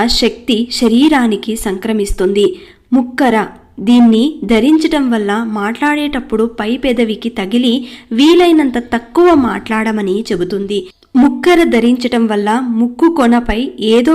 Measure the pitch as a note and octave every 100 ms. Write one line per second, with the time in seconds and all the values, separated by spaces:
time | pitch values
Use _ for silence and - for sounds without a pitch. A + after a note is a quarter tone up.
0 | A#3 - A#3 - - A3 A#3+ - A#3 A#3
1 | D4+ D4 A#3 G3+ - A3 A3 F#3 A3 G#3+
2 | G3+ G3+ F#3+ G3+ G3+ - - _ _ B3+
3 | B3 - C4+ A3 F#3 - _ - G3 B3
4 | A#3 A3 C#4+ - G3 A3 B3 D#4 D#4+ D#4
5 | C4 A3+ G3+ G#3 A3+ G#3+ G3+ A3+ D4 D4
6 | D4 C#4 A#3+ A3 A#3 A#3 G#3+ B3+ C4+ A#3+
7 | A3+ G#3 A#3 A3+ F#3+ A#3+ B3 B3 - -
8 | - A3+ D4 F4 F4 D#4 C#4 A#3+ A#3+ A#3
9 | - E4 F4 D#4 A#3+ G3+ - A3 A3 G#3+
10 | G3 G3 A3+ F#3+ F3 G3 G3 G3+ F#3 _
11 | _ B3+ C#4+ B3 F4 F4 E4 A#3 A#3+ B3
12 | B3 A#3+ A3+ G#3 G#3 A#3 B3+ A3+ A#3+ A#3+
13 | E4 E4 A#3 A#3+ A#3 G#3+ C4+ - G#3+ A3+
14 | B3